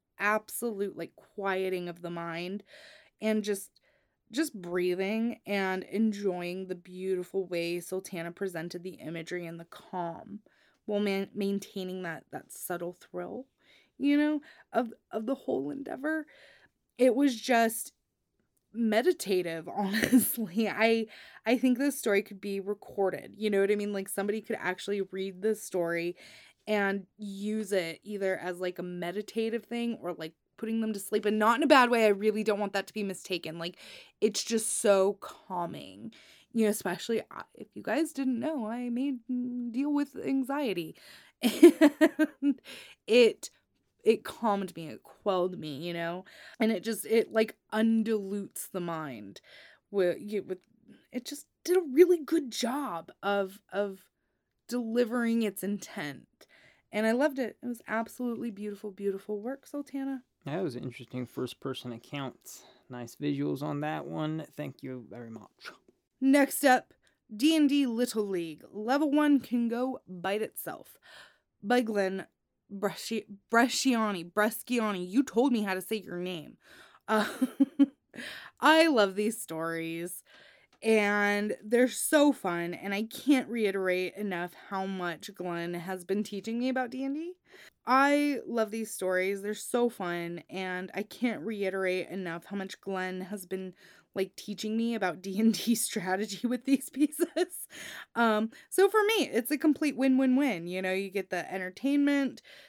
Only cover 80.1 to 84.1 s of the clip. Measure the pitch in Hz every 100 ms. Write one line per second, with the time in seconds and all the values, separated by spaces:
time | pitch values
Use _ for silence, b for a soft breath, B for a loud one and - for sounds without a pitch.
80.1 | - - b b b b _ 226 220 202
81.1 | 208 202 208 208 - 214 240 247 - -
82.1 | 302 294 - 185 170 170 175 202 196 220
83.1 | - 262 262 - 233 208 190 185 180 185